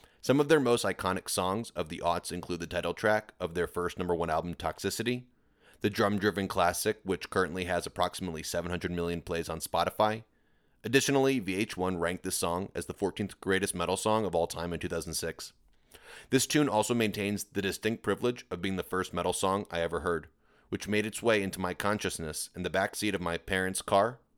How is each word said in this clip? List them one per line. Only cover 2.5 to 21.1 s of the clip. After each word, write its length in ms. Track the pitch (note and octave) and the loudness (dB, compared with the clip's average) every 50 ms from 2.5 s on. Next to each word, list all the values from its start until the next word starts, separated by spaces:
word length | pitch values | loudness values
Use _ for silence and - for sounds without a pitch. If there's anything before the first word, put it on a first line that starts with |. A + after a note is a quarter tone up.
| F2+ E2+ | -4 -4
the 60 | E2+ | -4
title 260 | - F2+ F2 E2 F2 F2 | -4 -4 -2 -2 -2 -2
track 400 | - - G#2+ G#2+ G#2+ - - - | 0 2 2 2 2 0 -4 -8
of 160 | - F2+ E2 E2+ | -6 -6 -4 -2
their 140 | F2 E2+ | -2 -2
first 300 | E2 - F2+ F2 F2 - | -2 -2 -4 -4 -4 -4
number 180 | - F2+ F2 F2 | -4 -2 0 0
one 140 | E2 E2+ E2 | 0 0 0
album, 260 | D#2 D#2+ E2 F2 E2+ | 0 -2 -2 -4 -6
Toxicity, 680 | - - E2 - - - G2 - - A2 A#2+ B2 B2 - - _ _ _ _ _ _ _ _ - _ | -6 -6 -6 -4 -4 -4 -4 -2 -2 -2 -2 -4 -4 -8 -14 _ _ _ _ _ _ _ _ -6 _
the 80 | - G#2 | -2 0
drum-driven 580 | G2+ - G#2+ G2+ G#2 G2 G2 G#2 E2+ G2 G2 | 2 2 2 4 4 4 2 2 2 0 -2
classic, 540 | F#2 - F#2+ E2+ F2+ F2+ - - G#2+ G#2+ - - | 0 2 2 2 2 2 2 0 -2 -2 -2 -2
which 260 | F#2 F2+ - - - | -4 -4 -2 -4 -2
currently 360 | - G2 F#2 D2+ E2+ F#2 F2+ | 0 0 0 0 0 -4 -2
has 200 | F2+ F2+ F2 - | -2 -2 -2 -2
approximately 580 | - - - F2+ F2+ - - F#2+ F2+ D#2+ D#2 D#2 | -2 -2 0 0 0 -2 -4 -6 -6 -6 -6 -6
seven 280 | - - E2+ E2+ F2 | -6 -4 -4 -4 -2
hundred 200 | F2+ E2+ - E2+ | -4 -2 -2 -2
million 300 | F2 E2+ E2+ E2+ E2+ E2+ | -2 -2 -2 -2 -2 -4
plays 280 | - - E2+ E2 E2 - | -4 -4 -4 -4 -4 -4
on 100 | D#2+ E2 | -6 -8
Spotify. 640 | - - - E2 F2 - - - G#2+ G#2+ G#2+ A2+ - _ _ _ _ _ _ _ _ _ _ _ - | -6 -2 0 0 0 2 2 4 4 4 2 -2 -8 _ _ _ _ _ _ _ _ _ _ _ 0
Additionally, 540 | A2 A#2+ C3+ - - C#3 C3+ C3+ C3+ C3+ B2 | 2 4 4 4 4 4 4 4 4 2 2
V 160 | F#2 F#2+ F#2 | 0 0 0
H 200 | G2 A2 - - | 0 0 -2 -2
one 220 | F#2 F2+ F#2 F#2 | -2 0 0 0
ranked 260 | E2+ E2+ E2+ F#2 F2 - | 2 0 0 0 -2 -4
this 140 | F#2 - | -4 -2
song 320 | - F#2 E2+ E2+ F2+ G2 - - | 0 0 0 0 -2 -2 -4 -6
as 120 | - - | -8 -8
the 80 | - - | -6 -4
fourteenth 480 | - G2+ F2+ - - G#2 F#2 - - | -2 -2 -2 0 -2 -4 -6 -6 -4
greatest 340 | - F#2+ F#2+ F#2+ G2 F#2+ - | 0 2 2 2 2 0 -2
metal 220 | F2 E2+ E2+ F#2 | 0 0 0 0
song 280 | - - A2 G#2+ A2 G#2+ | 2 2 2 2 2 2
of 80 | F#2 E2+ | 2 2
all 140 | E2 E2+ | 2 0
time 240 | - - E2+ E2+ F2 | 0 -2 -4 -4 -4
in 80 | E2+ E2 | -4 -4
two 80 | - | -4
thousand 280 | E2+ E2+ E2 D#2 E2 D#2+ | -4 -4 -4 -4 -4 -6
six. 360 | - E2+ E2 D#2+ - - - - _ _ _ _ _ _ _ - - - - - - - - | -4 -4 -6 -6 -8 -12 -16 -18 _ _ _ _ _ _ _ -20 -20 -20 -20 -20 -20 -2 2
This 180 | - C3 - | 2 2 2
tune 220 | - - D3+ D3 B2+ | 4 2 4 4 4
also 240 | G2+ G#2+ G#2+ - B2 | 4 4 4 4 4
maintains 500 | A#2 A2 G#2+ F#2 G#2+ G2 G2+ G#2 F#2+ - | 2 2 2 0 0 -2 -2 -2 -4 -6
the 180 | - - G2+ | -6 -4 -4
distinct 420 | F#2+ F#2+ E2+ - - A2 A2+ - - | -2 -2 -2 -2 -2 -2 -2 -2 0
privilege 420 | G2+ G2 - A#2+ A#2+ B2 - - - | -2 0 0 0 -2 -2 -2 -6 -10
of 120 | F#2 F2 | -8 -4
being 160 | F2+ G2 F#2+ | -4 -2 -2
the 60 | F2+ - | -4 -4
first 300 | - F#2+ F#2 F2+ - - | -2 -2 -2 -2 -2 -2
metal 200 | F2 F2 G#2 A2 | -2 0 0 0
song 320 | - - F#2+ F#2+ G2+ - - | 2 2 2 2 0 -2 -2
I 120 | F2 E2+ | -2 -2
ever 180 | E2+ D#2+ E2+ D#2+ | -2 0 -2 -2
heard, 300 | E2 F2 E2+ D#2+ E2 - _ _ _ _ _ _ _ - | -2 -2 -2 -2 -4 -8 _ _ _ _ _ _ _ -8
which 180 | - G2 - | -8 -6 -4
made 180 | G2 G#2 G#2 G#2 | -2 0 0 0
its 160 | A2 | -2